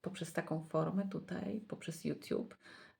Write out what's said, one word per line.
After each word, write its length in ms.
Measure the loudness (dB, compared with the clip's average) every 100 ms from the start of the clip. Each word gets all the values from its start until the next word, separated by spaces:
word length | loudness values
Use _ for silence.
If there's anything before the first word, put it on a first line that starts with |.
poprzez 320 | -4 -4 0
taką 300 | 0 2 0 2
formę 420 | 4 6 4 2
tutaj, 520 | 0 -2 -2 0 -2
poprzez 440 | -4 -6 -4 -2 0
YouTube. 520 | -2 0 0 0 -10 -18 -18 -18